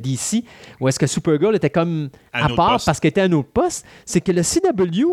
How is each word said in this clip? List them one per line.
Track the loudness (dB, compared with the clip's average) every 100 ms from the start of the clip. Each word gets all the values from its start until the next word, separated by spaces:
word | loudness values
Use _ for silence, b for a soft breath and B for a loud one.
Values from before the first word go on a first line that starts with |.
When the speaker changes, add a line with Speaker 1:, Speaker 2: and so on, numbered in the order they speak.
Speaker 1:
D | -2 -4
C, | -2 -4 -4 B B -4
où | -2
est-ce | 0
que | -2
Supergirl | 0 0 2 2 2
était | 0
comme | 0 0 -2 -6 b b
Speaker 2:
À | -2
Speaker 1:
à |
Speaker 2:
un | 0
autre | 2
Speaker 1:
part | 2
Speaker 2:
poste. | 2 0
Speaker 1:
parce | 0
qu'elle | 0
était | 2
à | 2
un |
autre | 2 0
poste. | 0 -2 -4 B B -4
C'est | -2
que | 0
le | 0
C | 0 0
W | 0 2 0 0 0